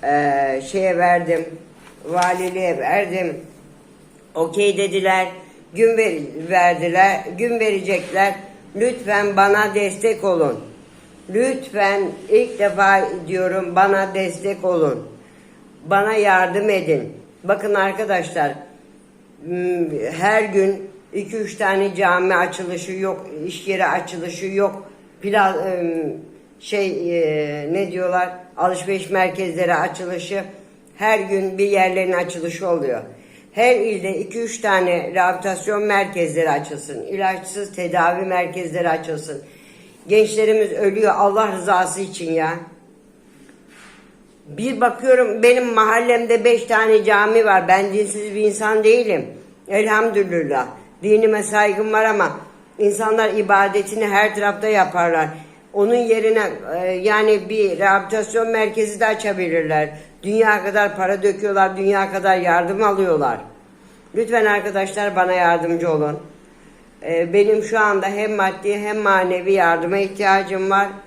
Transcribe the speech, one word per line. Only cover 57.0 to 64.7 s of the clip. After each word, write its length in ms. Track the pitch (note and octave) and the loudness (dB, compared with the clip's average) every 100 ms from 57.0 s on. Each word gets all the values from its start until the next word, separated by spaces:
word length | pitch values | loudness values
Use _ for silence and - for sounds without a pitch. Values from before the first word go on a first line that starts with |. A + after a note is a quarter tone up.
| G3 G#3+ G#3+ G#3 F3+ | 2 2 4 2 0
bir 300 | A3 G3+ E3 | 0 0 2
rehabilitasyon 720 | G3 G3 F#3+ A3 G#3+ A3 A3+ | 2 2 0 -4 -2 -2 0
merkezi 520 | A3+ G#3+ A3 G#3+ G#3 | 0 0 0 -4 0
de 60 | A3 | 0
açabilirler. 840 | G#3+ G#3+ F#3+ F3+ E3 D#3 D#3 D3+ - - - | 0 -2 -2 -2 0 0 0 -2 -6 -20 -12
Dünya 420 | G3 G#3+ A3 G#3 | -4 2 2 2
kadar 320 | F#3+ G3 G#3 - | 0 0 0 0
para 260 | F#3 G3 | -2 0
döküyorlar, 540 | G3 G3 G#3 G3 F#3+ F#3 | 0 0 -2 2 2 2
dünya 360 | G3 G3+ F#3+ | 0 0 0
kadar 240 | F#3+ F#3+ F#3 | -2 0 2
yardım 460 | F3 E3+ F3 G3 | 4 2 0 0
alıyorlar. 560 | G#3+ G3 F#3+ D#3 C3+ A#2 - - - - - - - | 0 2 0 2 0 -4 -10 -20 -20 -20 -20 -20 -8
Lütfen 320 | G3+ A3 A#3 G#3+ | -4 0 2 2
arkadaşlar 720 | G3+ G3+ | 0 -2